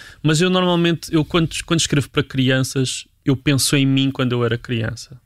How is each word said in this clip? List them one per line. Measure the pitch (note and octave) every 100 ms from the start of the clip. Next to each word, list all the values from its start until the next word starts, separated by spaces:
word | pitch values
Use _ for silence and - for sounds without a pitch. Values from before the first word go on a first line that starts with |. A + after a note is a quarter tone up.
| - -
Mas | D3 D#3
eu | F#3
normalmente, | F#3 F3+ F3 E3+ E3 -
eu | E3
quando, | D3 F3+ E3 - -
quando | E3+
escrevo | - D3 B2
para | -
crianças, | B2+ C3+ C3 C3 B2+ C3+ B2+ - - _ -
eu | B2+
penso | D3+ C#3 - C#3+
em | C3+
mim | C3+ C3+
quando | C3+ B2+
eu | B2
era | A#2+ A#2+
criança. | - A#2+ A2+ A#2 - B2+